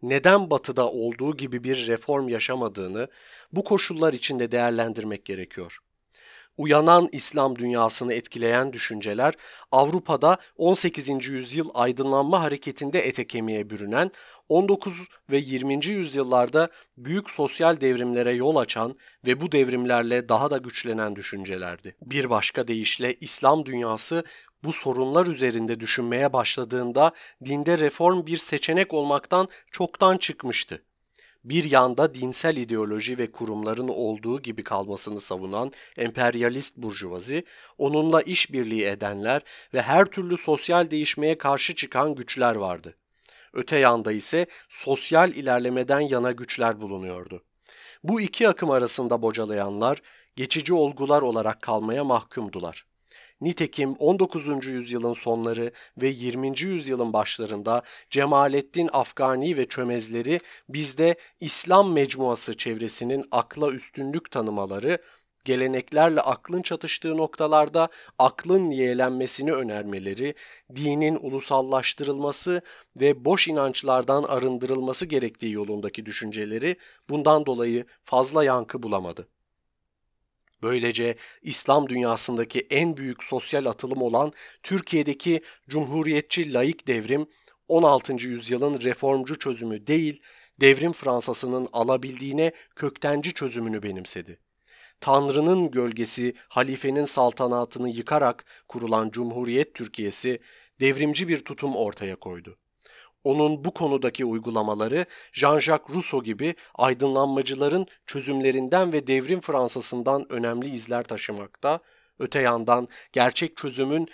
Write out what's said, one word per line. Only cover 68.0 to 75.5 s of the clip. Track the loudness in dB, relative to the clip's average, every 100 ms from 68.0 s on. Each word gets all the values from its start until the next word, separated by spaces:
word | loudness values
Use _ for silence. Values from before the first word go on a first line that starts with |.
| -10 2
aklın | 2 2 2 2 2
yeğlenmesini | 0 0 2 0 0 -4 -4 -2
önermeleri, | -2 -2 -4 -6 -6 -6 -6 -6 -8 -16 -20 _ -6
dinin | -2 2 2 0
ulusallaştırılması | -4 -6 0 0 2 0 -2 -4 -4 -2 -2 -4 -2 -4 -6 -20 _ 2
ve | 2 4
boş | 2 2 2
inançlardan | 2 0 0 2 2 4 2
arındırılması | 2 0 0 -2 -2 -2 -2 -4 -2
gerektiği | -2 -2 -6 -6